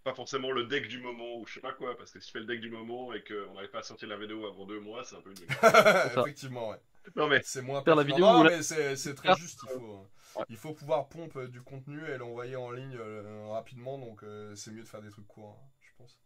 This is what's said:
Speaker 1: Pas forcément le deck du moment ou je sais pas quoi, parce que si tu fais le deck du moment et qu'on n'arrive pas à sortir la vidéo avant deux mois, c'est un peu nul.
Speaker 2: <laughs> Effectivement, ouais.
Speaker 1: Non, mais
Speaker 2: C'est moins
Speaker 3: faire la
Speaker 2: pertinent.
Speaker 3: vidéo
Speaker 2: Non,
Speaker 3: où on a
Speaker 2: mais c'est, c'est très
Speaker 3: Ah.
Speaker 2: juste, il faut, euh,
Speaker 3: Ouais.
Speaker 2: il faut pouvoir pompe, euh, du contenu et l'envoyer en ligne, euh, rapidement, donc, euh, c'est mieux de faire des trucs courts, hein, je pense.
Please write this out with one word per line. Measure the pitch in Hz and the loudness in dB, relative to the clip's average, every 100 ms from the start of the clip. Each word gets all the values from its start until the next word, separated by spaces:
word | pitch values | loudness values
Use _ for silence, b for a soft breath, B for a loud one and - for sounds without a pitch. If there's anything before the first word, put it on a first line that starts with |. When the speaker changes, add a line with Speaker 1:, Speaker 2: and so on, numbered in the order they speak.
Speaker 1:
Pas | 131 | -6
forcément | 127 120 135 131 | -6 -6 -4 0
le | 127 | -2
deck | 117 139 107 | 0 -2 -4
du | 123 | -8
moment | 123 117 120 117 | -10 -10 -10 -10
ou | 104 | -12
je | |
sais | - | -10
pas | 127 | -10
quoi, | - 127 | -8 -8
parce | 120 - | -10 -14
que | 123 | -18
si | - | -12
tu | |
fais | 120 | -10
le | 110 | -6
deck | 120 | -6
du | 113 | -6
moment | 113 113 123 127 | -10 -8 -8 -8
et | 107 | -10
qu'on | - 104 95 | -8 -8 -8
n'arrive | 98 98 | -12 -12
pas | 113 | -10
à | |
sortir | - 117 107 | -12 -12 -10
la | 104 | -8
vidéo | 107 107 107 | -8 -8 -8
avant | 92 | -10
deux | 95 107 | -10 -10
mois, | 104 117 | -10 -12
c'est | 127 | -12
un | 92 | -16
peu | - | -18
nul. | 98 - | -16 -8
Speaker 2:
<laughs> | 131 220 226 208 190 139 127 127 | 4 6 8 8 6 4 0 -2
Effectivement, | 139 135 123 113 | -4 -10 -8 -8
ouais. | 92 _ - - - | -8 _ -20 -10 -2
Speaker 1:
Non, | 151 | 4
mais | 131 | 4
Speaker 2:
C'est | - 135 | 2 -4
moins | 127 139 | -4 2
Speaker 3:
faire | 135 151 | 6 6
la | |
Speaker 2:
pertinent. | 139 139 | 6 8
Speaker 3:
vidéo | 196 | 10
Speaker 2:
Non, | - | 12
Speaker 3:
où | |
on | - | 10
a | 170 | 8
Speaker 2:
mais | |
c'est, | - 160 143 135 | 2 0 0 0
c'est | 143 | -4
très | 139 190 | 0 4
Speaker 3:
Ah. | |
Speaker 2:
juste, | 185 170 - | 4 2 -12
il | 127 | -10
faut, | 131 113 | -8 -10
euh, | 98 98 - - - | -16 -18 -20 -12 -8
Speaker 3:
Ouais. | - | -8
Speaker 2:
il | 113 | -8
faut | 156 | -10
pouvoir | 151 143 156 131 | -10 0 0 0
pompe, | 165 165 139 | -10 -12 -10
euh, | 127 | -10
du | 123 | -12
contenu | 127 135 135 147 160 | -16 -14 -12 -10 -8
et | 131 | -8
l'envoyer | 120 120 123 131 | -8 -8 -8 -8
en | 123 | -8
ligne, | 123 135 123 | -10 -10 -10
euh, | 110 107 104 107 107 | -10 -10 -12 -12 -8
rapidement, | 110 - 123 123 139 | -8 -8 -12 -10 -10
donc, | 127 104 | -12 -14
euh, | 107 104 104 101 | -14 -14 -14 -14
c'est | 113 | -14
mieux | 110 | -14
de | 110 | -14
faire | 110 | -16
des | 107 | -16
trucs | 104 101 | -18 -20
courts, | - 107 104 | -20 -20 -20
hein, | 139 _ | -20 _
je | _ - | _ -20
pense. | 120 _ | -20 _